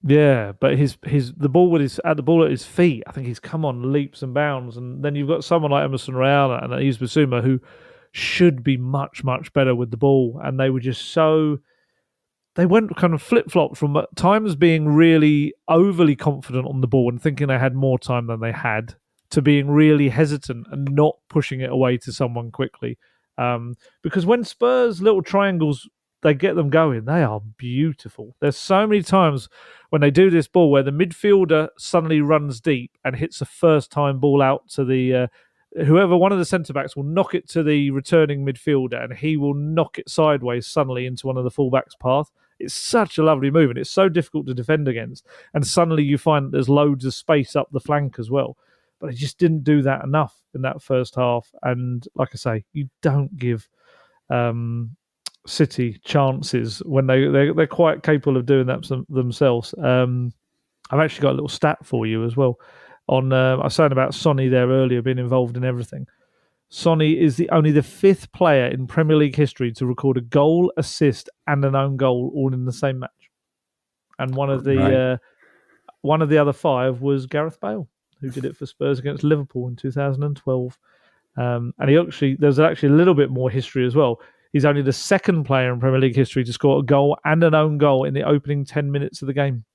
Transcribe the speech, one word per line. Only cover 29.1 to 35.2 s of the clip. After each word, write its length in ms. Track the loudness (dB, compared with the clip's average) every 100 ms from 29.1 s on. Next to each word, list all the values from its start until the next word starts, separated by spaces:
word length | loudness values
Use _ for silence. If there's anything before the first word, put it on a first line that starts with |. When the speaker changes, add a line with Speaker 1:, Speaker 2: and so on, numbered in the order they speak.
| 2 2 0 -8 _ -20 -20 _
Speaker 1:
when 100 | 2
they 100 | 4
do 200 | 6 6
this 180 | 4 2
ball 200 | 4 6
where 140 | 4
the 80 | 2
midfielder 800 | -2 -4 -2 2 4 4 2 0 _
suddenly 420 | -2 -2 2 0
runs 400 | 2 2 0 -6
deep 300 | -2 -2 -4 _
and 100 | -8
hits 260 | -6 -8 -8
a 40 |
first-time 760 | -12 0 2 2 0 -2 -2 0
ball 240 | 2 4
out 260 | 2 0 _
to 140 | -6
the, 300 | -2 0 0
uh, 120 | 0